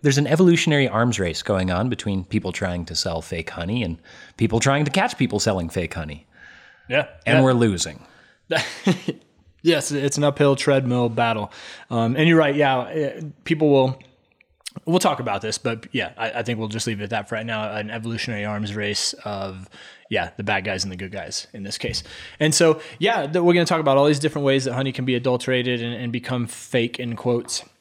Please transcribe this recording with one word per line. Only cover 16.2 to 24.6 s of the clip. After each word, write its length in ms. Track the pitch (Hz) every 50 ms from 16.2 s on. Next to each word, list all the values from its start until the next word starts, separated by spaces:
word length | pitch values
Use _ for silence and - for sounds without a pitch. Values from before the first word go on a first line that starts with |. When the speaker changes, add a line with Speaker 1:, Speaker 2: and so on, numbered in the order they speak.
| 110 113 - 120
Speaker 2:
I 40 | 117
think 160 | 113 120 110
we'll 100 | 110 107
just 180 | 104 113 -
leave 120 | 120 113 101
it 40 | 104
at 60 | 101
that 180 | 117 107 101 -
for 60 | 117
right 100 | 110 110
now. 260 | 113 113 107 107 107 101
An 140 | 107 104 107
evolutionary 560 | 110 117 110 117 113 110 - - 117 104 101
arms 280 | 104 107 104 107 104 101
race 380 | 107 104 104 104 101 - - - - -
of, 420 | 104 104 98 98 98 95 95 95 - - - - - - - _ _
yeah, 220 | 110 101 87 87 - -
the 60 | 110
bad 200 | 101 104 98 92
guys 180 | 107 98 95 95
and 60 | 98
the 60 | 92
good 160 | 87 98 92 92
guys 340 | 98 87 78 - - - - _
in 100 | 113 98
this 140 | 98 -
case. 260 | - - 117 98 - - - - - - - - -
And 140 | 151 156 156
so, 260 | - 175 160 156 156 - - - -
yeah, 280 | 156 208 233 208 151
th-, 180 | 143 156 180 170
we're 80 | 175 175
gonna 140 | 175 170
talk 140 | 165 180 160
about 180 | 156 143 135 139
all 80 | 143
these 120 | 147 156 139
different 280 | 147 156 - 151 143
ways 180 | 139 135 139